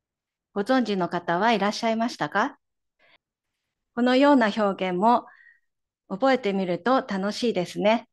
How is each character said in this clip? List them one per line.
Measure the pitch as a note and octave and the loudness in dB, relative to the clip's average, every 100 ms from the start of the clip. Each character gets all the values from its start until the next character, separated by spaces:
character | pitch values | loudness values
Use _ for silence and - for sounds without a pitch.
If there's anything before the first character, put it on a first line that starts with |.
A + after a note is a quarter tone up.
| _ _ _ _ _ | _ _ _ _ _
ご | G3+ | -6
存 | G3+ C4 | 0 0
知 | G#3+ G3 | 0 -2
の | F3 | -2
方 | F3 F3 E3+ | -4 -2 0
は | A3 | 2
い | A3 | 2
ら | G3+ | 0
っ | |
し | G#3+ | -2
ゃ | A#3 | -2
い | A3+ | -2
ま | A#3 | -4
し | - | -4
た | D3 | -4
か？ | G3+ C4+ - _ _ _ _ _ _ _ _ _ _ _ _ _ | -2 -4 -6 _ _ _ _ _ _ _ _ _ _ _ _ _
こ | - | -2
の | B3 B3+ | 2 4
よ | C#4+ | 6
う | C#4+ | 6
な | A3 A3 | 2 0
表 | G3+ F#3+ F#3 | -2 -2 -4
現 | F3+ | 0
も | A3 A#3+ - - - _ _ _ _ _ - | 2 2 -2 -18 -20 _ _ _ _ _ -14
覚 | G3 C4+ | -2 0
え | B3+ | 2
て | G#3+ | 0
み | F#3+ F3+ | -2 -2
る | F3 | -2
と | A#3 C4 - | 0 0 0
楽 | G3 G3+ | -4 -6
し | G#3 A#3+ | -4 -2
い | |
で | G3+ F3 | -2 -4
す | E3+ | -2
ね。 | G3 A#3 - | 0 0 -2